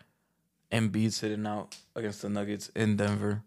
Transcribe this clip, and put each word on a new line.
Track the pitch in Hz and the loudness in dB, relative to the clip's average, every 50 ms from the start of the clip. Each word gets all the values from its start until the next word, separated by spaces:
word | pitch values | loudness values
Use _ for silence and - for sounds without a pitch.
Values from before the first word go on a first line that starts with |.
| - _ _ _ _ _ _ _ _ _ _ _ _ - | -20 _ _ _ _ _ _ _ _ _ _ _ _ -2
Embiid | - 113 113 107 95 107 110 110 104 | 2 2 2 2 4 2 2 2 2
sitting | - - 107 107 104 107 | 0 -2 -2 -2 -2 -4
out | 107 104 104 - - - - - _ - | -4 -4 -6 -8 -10 -14 -20 -20 _ -8
against | - 113 104 104 - | -6 -4 -4 -4 -6
the | - 101 | -6 -4
Nuggets | 104 104 101 101 104 101 - - - | -2 -2 -2 -2 -4 -6 -8 -6 -2
in | - 113 107 107 | 2 4 4 4
Denver. | 101 104 104 104 104 104 104 104 107 - | 4 4 2 2 2 0 0 -2 -2 -4